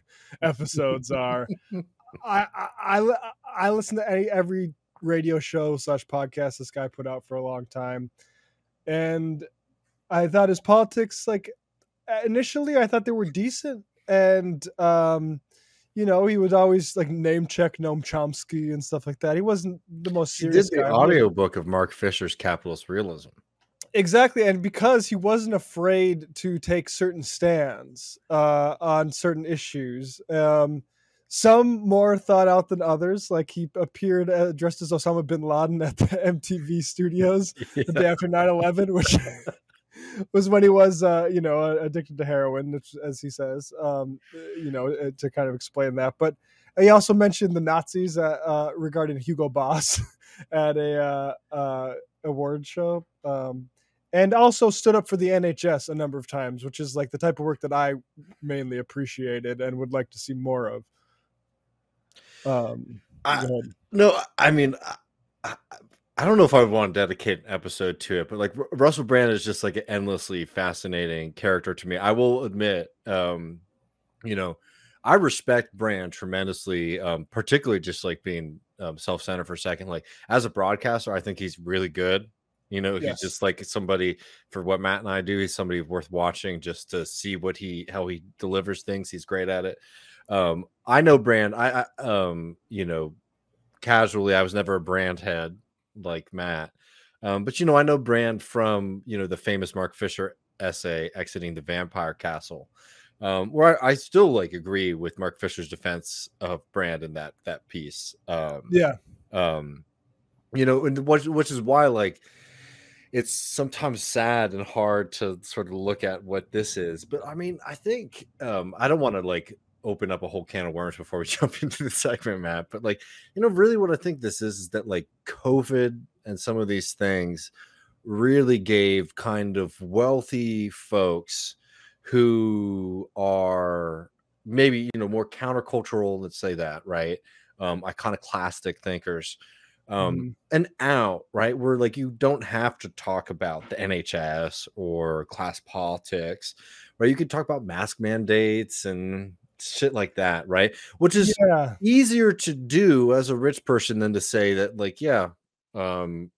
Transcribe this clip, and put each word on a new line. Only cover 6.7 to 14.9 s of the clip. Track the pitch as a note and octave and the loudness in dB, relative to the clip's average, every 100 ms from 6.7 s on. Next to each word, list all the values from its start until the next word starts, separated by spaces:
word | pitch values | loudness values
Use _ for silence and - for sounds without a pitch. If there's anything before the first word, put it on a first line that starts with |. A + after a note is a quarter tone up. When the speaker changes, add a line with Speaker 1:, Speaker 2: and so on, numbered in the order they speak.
Speaker 1:
guy | C#3 C3 | -8 -8
put | - C3 | -8 -10
out | B2+ | -10
for | - C3 | -8 -8
a | |
long | B2+ B2+ B2 | -6 -8 -10
time. | C3 B2 B2+ B2 _ _ _ _ _ _ _ - | -10 -8 -8 -10 _ _ _ _ _ _ _ -6
And | D#3+ D#3+ E3 D#3+ D3+ - _ _ _ _ _ - | -2 -2 -2 -4 -6 -12 _ _ _ _ _ -2
I | F3 F3 | 0 2
thought | G3 G3 | 4 4
his | F3 | 2
politics, | - G#3+ A3 - A3 - - | 4 4 4 0 -4 -4 -4
like, | G3+ - - _ _ _ _ - A3 | -4 -6 -20 _ _ _ _ -6 -4
initially, | A#3 A#3 B3+ D4 D4 C#4 | 0 0 0 -2 2 2
I | G#3+ | 4
thought | A#3 | 2
they | A3 | 0
were | A3+ F3+ | -2 -2
decent. | D#3+ A#3 - D4 A#3 - _ - | -2 -4 -4 -8 -10 -14 _ 0
And, | F#3+ F#3+ F#3+ F3+ D#3 - - | 4 6 4 2 -6 -10 0
um, | F3 | 4